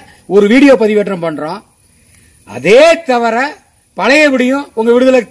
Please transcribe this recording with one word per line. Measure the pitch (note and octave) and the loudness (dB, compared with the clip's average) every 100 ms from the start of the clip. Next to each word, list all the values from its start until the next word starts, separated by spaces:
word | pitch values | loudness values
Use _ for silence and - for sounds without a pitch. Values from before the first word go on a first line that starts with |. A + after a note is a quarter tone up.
| - _ - | -8 _ -2
ஒரு | F#3+ G3+ | 0 2
வீடியோ | B3+ C#4+ A3+ | 4 4 2
பதிவேற்றம் | G#3+ G#3 G3+ F#3+ E3 | 0 -2 -4 -6 -8
பண்றோம். | D3 D3+ G3 _ _ _ _ _ _ _ _ - | -8 -10 -12 _ _ _ _ _ _ _ _ -18
அதே | A2 D3 A#3 E4 E4 E4 | -6 2 4 4 2 -2
தவிர | A#3+ A#3 A3+ C#4+ - _ _ _ - | -4 -2 -4 -6 -10 _ _ _ -6
பழையபடியும் | G3+ D4 D4 C4 B3 C#4 C#4+ | -2 2 2 0 -2 -4 -8
உங்க | A3+ A3+ | -6 0
விடுதலை | A#3+ C4 B3+ G#3 | 2 2 0 -2